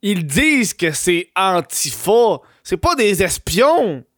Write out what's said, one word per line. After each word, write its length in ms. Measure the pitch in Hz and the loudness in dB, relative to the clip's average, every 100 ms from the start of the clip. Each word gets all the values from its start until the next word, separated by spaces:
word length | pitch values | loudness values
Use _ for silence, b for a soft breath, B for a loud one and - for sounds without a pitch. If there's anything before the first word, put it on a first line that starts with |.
ils 240 | 202 202 156 | -2 -2 -2
disent 460 | 147 311 285 220 | 0 2 2 0
que 200 | - 165 | -2 -4
c'est 380 | 147 - 175 180 - | -2 -2 -2 -2 -2
Antifa. 1040 | 190 180 - - 147 120 - 226 233 151 b b | 0 0 -2 -6 -6 -6 0 2 4 0 b b
C'est 140 | - 185 | -8 -4
pas 180 | 339 | -2
des 280 | 320 214 185 | 0 0 2
espions. 840 | 185 - - 185 277 339 233 139 - | -2 -4 -4 2 4 4 0 -4 -12